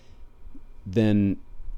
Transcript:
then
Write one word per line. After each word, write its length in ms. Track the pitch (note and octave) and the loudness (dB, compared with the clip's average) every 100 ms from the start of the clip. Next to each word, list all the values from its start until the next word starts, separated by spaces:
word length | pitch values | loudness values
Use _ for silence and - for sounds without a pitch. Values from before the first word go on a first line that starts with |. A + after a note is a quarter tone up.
| - - - - - - - - - | -20 -20 -20 -18 -14 -14 -14 -14 -4
then 500 | F#2 A2 G#2 G2+ F#2+ - - - | 2 4 6 4 0 -6 -8 -6